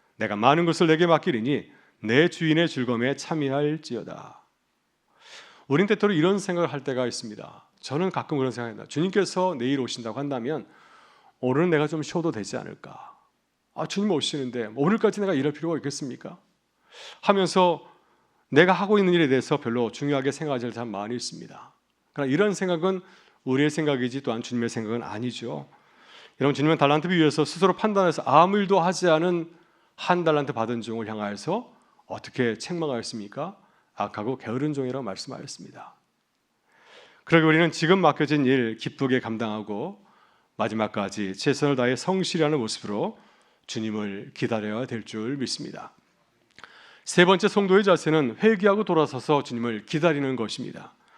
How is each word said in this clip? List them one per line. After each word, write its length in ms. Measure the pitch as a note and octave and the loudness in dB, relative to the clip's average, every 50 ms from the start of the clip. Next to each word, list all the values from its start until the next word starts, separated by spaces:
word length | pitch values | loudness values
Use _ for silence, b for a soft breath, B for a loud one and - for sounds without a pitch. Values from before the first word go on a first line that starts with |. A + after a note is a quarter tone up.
| _ _ _ | _ _ _
내가 200 | - A2 G2 G#2 | -6 -4 -4 -2
많은 280 | G#2 A2 C3 D3+ E3+ E3+ | 2 4 6 6 6 4
것을 220 | E3 D#3 - F#3 | 2 2 2 4
내게 200 | D#3+ D#3+ D#3 F3 | 4 6 4 6
맡기리니 640 | E3+ E3 D3 - F#3 C#3 G#2+ A2 C#3 C#3+ G2+ - b b b b b b b | 4 4 2 2 0 -2 -2 0 0 -2 -2 -4 b b b b b b b
내 280 | G#2 G#2+ A#2 C#3+ E3 F3 | -2 2 4 6 4 4
주인의 400 | - - E3+ D#3 D3+ E3 E3+ D#3 | 2 0 0 2 4 4 2 0
즐거움에 480 | - C3+ B2 B2 A#2+ A2+ A#2+ C3 C#3 | 0 -4 -2 -2 0 0 0 -2 -2
참여할지어다." 1200 | C#3 - - E3+ D#3 C#3+ C3+ C3+ C#3+ D3 D3 D#3 D#3 - - B2 G#2+ - F2 - - - G#2 - - _ _ _ _ _ _ _ _ _ _ _ _ _ _ B B B B B B B B B B B | -4 -6 -6 -4 -2 -2 -2 -2 0 0 -2 -2 -4 -8 -8 -8 -8 -8 -10 -14 -16 -16 -18 -20 -20 _ _ _ _ _ _ _ _ _ _ _ _ _ _ B B B B B B B B B B B
우린 220 | B C3+ D#3+ G3+ G#3 | B 2 2 4 2
때때로 240 | G#3+ G#3 G#3 G#3 | 2 2 2 2
이런 260 | G3 D3+ D#3 F#3 G3+ G3 | 4 4 4 2 2 0
생각을 340 | - - F3 E3+ E3+ C#3 | -2 -4 -2 -2 -2 -2
할 120 | C#3 C#3 B2+ | -2 -6 -6
때가 240 | C#3+ B2+ B2+ B2+ A#2 | -4 -2 -2 -2 -4
있습니다. 560 | - - - G#2+ G#2+ - - - - - _ _ _ _ | -4 -8 -12 -12 -14 -14 -16 -18 -20 -20 _ _ _ _
저는 300 | - - C3 D#3 F#3 F#3 | -10 -6 -4 -2 -2 -2
가끔 260 | - C#3 A2 - D#3+ C#3 | -2 -4 -6 -4 -2 -2
그런 140 | C3 B2+ | 0 -2
생각합니다. 340 | A2 A#2+ A#2+ A#2 G#2+ G#2+ G#2+ | -2 -6 -8 -10 -10 -12 -14
주님께서 680 | - - C#3+ E3+ F#3+ F#3 G#3 F#3 F#3 - F#3 F#3 F#3 E3 A#2+ | -8 -2 -2 -2 2 2 2 0 2 0 0 0 0 -2 -2
내일 220 | A#2 C3 C#3+ C3+ | -2 -2 0 -2
오신다고 380 | B2 A2+ - B2+ A2+ A2+ A2 C3+ | -2 -4 -6 -8 -8 -8 -8 -6
한다면 480 | C#3+ C#3+ C3+ B2 A2+ C#3 D#3+ C3 - b b b b b b b b b b b b b b - | -6 -4 -4 -4 -4 -4 -6 -6 -8 b b b b b b b b b b b b b b -4
"오늘은 280 | B2+ B2+ B2+ D3 F3 F3+ | -2 0 2 4 4 4
내가 180 | D#3+ D3 D3+ | 4 2 2
좀 160 | D3+ E3 D#3 | 0 -2 -6
쉬어도 280 | C#3+ - - F3 D#3+ E3 | -6 -4 -4 -2 -2 -2
되지 260 | C3 G#2+ G2 - - | -2 -4 -8 -8 -8
않을까? 580 | A#2+ G2 F2 F2+ - - - - - - - - _ _ _ _ _ _ _ _ _ _ _ - | -8 -10 -10 -16 -16 -18 -20 -20 -20 -20 -20 -20 _ _ _ _ _ _ _ _ _ _ _ -10
아, 120 | C3+ D#3 | -8 -8
주님 240 | - - G3+ G#3 G#3+ | -4 -2 -2 0 0
오시는데 600 | E3+ C#3 - - - C#3+ C3 B2 A#2 B2 A2 G#2+ G#2+ | 0 0 0 -2 -4 -4 -6 -6 -4 -6 -6 -6 -2
오늘까지 460 | C3 C#3+ F3+ A3 - - G#3 - G#3 | 0 2 2 2 4 2 0 0 0
내가 140 | G3+ F#3+ E3+ | -2 0 0
일할 180 | C3+ C3 D3+ | 2 0 0
필요가 240 | C#3+ - D#3+ E3 F#3+ | -2 -2 -4 -4 -4
있겠습니까?" 640 | F3+ - C#3+ C3+ - D3+ B2+ B2 - - D#3 F3 - _ _ _ _ _ _ _ B B B B B B B B B | -4 -4 -6 -6 -6 -8 -10 -10 -12 -14 -16 -16 -16 _ _ _ _ _ _ _ B B B B B B B B B
하면서 680 | B - G3+ G3 F#3 E3 - F#3+ F3+ F3 D#3+ - b b b b b b b b b b b b b - | B 2 4 4 4 2 4 4 4 4 4 0 b b b b b b b b b b b b b 0
내가 220 | C3+ C#3+ F3+ F3+ | 2 2 4 4
하고 260 | F#3 - G3+ F#3+ G#3+ G#3 | 0 0 2 2 2 2
있는 140 | G3 F3+ | 4 4
일에 140 | F3 E3+ D#3+ | 2 2 2
대해서 320 | C3 C3 B2+ - - D3+ C#3+ | 2 2 0 0 0 -4 -2
별로 320 | - A#2 A#2 B2 A#2+ G#2 | -2 -4 -2 -2 -4 -4
중요하게 400 | - - D3 C#3+ D3 C3+ C3 C#3 | -6 -6 -4 -2 -2 -2 -2 -4
생각하지 360 | B2+ - D#3+ D3 C#3 B2 A#2+ | -4 -4 -6 -6 -4 -4 -6
않을 60 | A#2+ | -8
사람 180 | G#2+ A#2 A#2+ A#2 | -8 -8 -10 -8
많이 260 | G2 G2 G#2 A2 B2 | -8 -8 -8 -6 -8
있습니다. 560 | A#2+ - - - - - - - - - - _ _ _ _ _ _ _ _ | -8 -8 -10 -12 -14 -18 -18 -18 -20 -20 -20 _ _ _ _ _ _ _ _
그러나 200 | - D3 C#3 B2+ | -8 -4 -2 0
이런 220 | C3+ E3+ G#3 G#3 F#3 | 2 2 2 2 0
생각은 460 | - G3 F3+ F3 D#3+ E3+ F#3+ F#3+ F3+ b b b b b b b b | -2 0 -2 0 0 2 0 0 -2 b b b b b b b b
우리의 260 | b C3 B2+ C3+ D3 D3+ | b 0 2 4 2 2
생각이지 540 | D3 E3+ D#3 D3 C#3 B2 B2+ B2 B2 C3+ | 2 0 0 2 2 0 -2 -4 -4 -4
또한 200 | - C3 A2+ A2+ | -4 -4 -4 -4
주님의 260 | - - B2 A#2 A#2 A2+ | -6 -4 -4 -2 -2 -2
생각은 340 | - A#2+ A2+ G#2 A#2 A#2+ | -4 -4 -4 -4 -4 -6
아니죠. 640 | - F#2+ G2 A2 A#2+ B2 A2+ - A2+ B2 D3+ C#3+ C#3 - b b b b b b b b b b b b b - | -6 -8 -8 -6 -6 -6 -8 -8 -10 -10 -10 -10 -12 -14 b b b b b b b b b b b b b 0
여러분, 140 | C3 D3 C3 | 2 2 2
주님은 240 | C#3 C#3+ D#3 E3 - | 2 2 2 4 4
달란트 300 | D3 C#3+ D3 D#3 D3 F3+ | 4 4 4 4 2 0
비유에서 360 | F#3 E3 D#3 D3 - D#3+ C#3+ | 2 4 4 4 4 2 0
스스로 300 | - - E3 F#3+ F#3 F#3 | 0 0 2 2 2 4
판단해서 480 | - - A3 G3+ G3 F#3 E3+ C#3+ - | 2 0 0 2 4 2 2 2 0
아무 340 | - - C3+ D#3 E3+ F#3+ G3+ G#3 | 0 6 8 8 8 8 4 0
일도 220 | G3 F3 G3 F#3 | 2 4 4 4
하지 280 | E3 F#3 F3+ - F3+ F3 | 4 2 0 2 4 4
않은 420 | D#3 D#3 F3 F3+ F3 E3+ D#3+ - b b b b b b b b b | 4 4 4 2 0 0 -4 -6 b b b b b b b b b
한 280 | - - - F3+ F3 E3 | -8 0 0 2 2 4
달란트 280 | D#3+ D3+ D3 C3+ C3 | 2 2 2 0 -2
받은 280 | B2 A2+ A2+ A2 A#2+ A#2 | -2 -4 -2 -2 -2 -6
종을 280 | G#2 A#2 A2 A#2 A2 G#2+ | -6 -8 -8 -8 -6 -8
향하여서 600 | A2 G#2+ G#2 G2+ G#2 G2+ - D3+ F#3 A#3+ B3 b b b b b b b b | -6 -6 -6 -6 -6 -6 -6 -4 -4 -4 -6 b b b b b b b b
어떻게 500 | - - - - - - - B2 A#2 G#2+ | -14 -14 -12 -12 -10 -4 -2 0 0 -2
책망하였습니까? 1000 | G#2+ - - F3 E3+ D#3+ D3 B2+ A2+ G#2+ - B2 A2 G2 G2+ - C#3 D3+ F#3+ G#3 _ b b b b b b b | -4 -8 -10 -6 -6 -4 -4 -4 -6 -8 -8 -10 -12 -12 -12 -10 -10 -10 -10 -12 _ b b b b b b b
"악하고 420 | - G#2 G2+ - G#2+ G#2 B2 C3 B2+ | -6 -6 -6 -6 -6 -6 -6 -6 -6
게으른 340 | - A2+ A2+ C3 D3 D3+ | -6 -6 -6 -4 -4 -4
종이라고 300 | D3 C3+ C3 B2+ B2+ C3+ | -4 -4 -4 -6 -6 -6
말씀하였습니다." 920 | B2 G2+ F#2+ - - C#3 C3 - C#3+ - - - E2+ G2+ - - - - _ _ _ _ _ _ _ _ _ _ _ _ _ _ b b b b b b b b b b b b b | -8 -8 -10 -10 -12 -14 -14 -14 -14 -16 -16 -16 -18 -20 -20 -20 -20 -20 _ _ _ _ _ _ _ _ _ _ _ _ _ _ b b b b b b b b b b b b b
그러게 220 | - E3 E3 D#3 | 4 4 6 6
우리는 240 | D#3 D#3 D#3+ E3+ D#3+ | 6 6 6 4 2
지금 280 | - - E3 D#3 F#3+ G3 | 2 0 2 4 4 6
맡겨진 480 | E3+ D3+ C#3 - D3+ C#3 D3+ D3 C3+ | 6 4 4 4 0 0 2 2 4
일 300 | B2+ C3+ C3 A#2+ A2+ A2 | 4 2 2 2 0 -4
기쁘게 440 | - - B2 - - C#3 B2+ B2+ B2 | -6 -10 -10 -6 -2 0 0 0 0
감당하고 840 | - A#2 A2+ G#2+ A#2 A2 G#2+ G#2+ G#2 G#2 G2+ G#2 C#3+ F#3+ G3+ _ b b b b b b b b b b b | 0 -2 -6 -4 -4 -6 -6 -8 -8 -8 -8 -8 -8 -10 -12 _ b b b b b b b b b b b
마지막까지 800 | - A2 A2+ A2 A2 G#2+ G#2 - G#2+ G2 G2 - G#2 G2+ F#2+ F#2+ | -4 -4 -2 0 0 -2 0 -2 -4 -4 -4 -4 -6 -6 -6 -6
최선을 400 | - - D3 C3 C#3 D3 C#3+ C#3+ | -2 0 0 0 2 2 0 2
다해 220 | B2+ A#2+ B2 C3 | 2 2 0 0
성실히 480 | B2+ - F3+ F#3+ F#3+ E3+ - - E3 D#3 | -2 -2 -2 -2 0 -2 -2 0 0 2
하는 140 | D3+ D#3 C#3 | 2 2 0
모습으로 600 | A2 G#2+ - - - G2+ G2+ G#2+ D#3+ G#3+ A3 b b b b b b b b b b | -2 -4 -6 -8 -8 -6 -4 -2 -4 -4 -6 b b b b b b b b b b
주님을 640 | - - A#2+ A2 A2 G#2+ G#2+ G#2 G2+ G2 G#2 B2+ C#3 - | -10 -8 -6 -6 -4 -4 -4 -6 -6 -8 -10 -12 -14 -8
기다려야 520 | - C3 A2+ A#2 A2 G#2 G#2 G#2+ A#2 C3 | -6 -4 -2 -2 -2 -4 -4 -6 -6 -6
될 180 | - B2 A2 G#2 | -6 -8 -10 -10
줄 320 | - A2+ A2 G#2+ B2 D3 | -10 -10 -8 -6 -6 -4
믿습니다. 560 | C#3+ B2 - - - - - - - - - _ _ _ _ _ _ _ _ _ _ _ _ _ B B B B B B B B B B | -4 -4 -6 -6 -8 -8 -12 -12 -14 -16 -18 _ _ _ _ _ _ _ _ _ _ _ _ _ B B B B B B B B B B
세 200 | - - F3 F3+ | 0 6 6 8
번째 240 | F3 F#3+ F3 G#3+ G3 | 8 6 4 4 2
성도의 360 | - G#3 G3+ F#3 F#3 G#3 G#3 | 2 2 4 6 6 6 6
자세는 520 | G3 F3 D3 - D#3 D#3 D#3+ C#3+ A#2 A2 - | 6 4 4 4 2 2 2 2 0 -2 2
회개하고 420 | G#3 A3 A3+ F3+ G3+ G3+ G3 G#3+ G#3+ | 2 2 4 4 4 2 4 2 2
돌아서서 580 | - F3 D#3+ D3 C3+ C3+ B2 - - D3+ C#3 | 2 2 2 2 2 -2 -6 0 2 2 2
주님을 420 | C3 - B2 A#2 A#2 A#2+ A2 G#2 G2+ | 2 -2 -6 -4 -4 -4 -4 -6 -8
기다리는 520 | - - D3+ D#3+ E3+ D3+ C#3+ C#3 C3 C3 | -4 -2 2 2 2 2 2 -2 -2 -2
것입니다. 580 | A#2 A2 G#2 - - B2 - - - - - _ _ B B B | -4 -6 -6 -6 -10 -10 -12 -12 -16 -18 -20 _ _ B B B